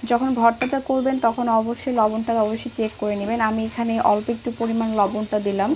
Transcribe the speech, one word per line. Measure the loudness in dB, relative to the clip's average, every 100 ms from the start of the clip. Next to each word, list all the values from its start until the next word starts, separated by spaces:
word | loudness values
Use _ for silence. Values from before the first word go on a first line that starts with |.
| 0
যখন | 0 2 4
ভর্তাটা | 4 4 -2 -2 0
করবেন | 0 2 2 0
তখন | 0 2 2
অবশ্যই | 0 -4 -2 2
লবণটা | 2 0 -2 0 0
অবশ্যই | -2 -6 -4
চেক | -4 -2
করে | -4 -2
নেবেন। | -2 0 0
আমি | 0 -2
এখানে | -2 -2 2 2
অল্প | 2 0
একটু | -4 -4 -4
পরিমাণ | -2 0 0 2
লবণটা | 0 0 -2 -2 0
দিলাম। | 0 0